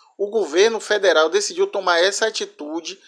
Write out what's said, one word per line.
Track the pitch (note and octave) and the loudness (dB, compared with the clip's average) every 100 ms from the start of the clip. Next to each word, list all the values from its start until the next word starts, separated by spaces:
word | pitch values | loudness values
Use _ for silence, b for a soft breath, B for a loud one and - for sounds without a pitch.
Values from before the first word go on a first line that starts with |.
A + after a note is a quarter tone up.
| b b | b b
o | G3+ | -4
governo | A3 D#3 E3 A3 G#3+ | -2 0 2 2 2
federal | - G#3 F#3+ D#3 D#3+ | -2 0 4 4 4
decidiu | G3 G3 F3 G3 | 2 -2 -2 -2
tomar | G3+ F3+ E3+ | -2 0 2
essa | F#3+ G3 A3 | 2 0 -4
atitude | - G3+ - D3+ E3 - F#3+ | -4 -10 -10 -8 -8 -10 -16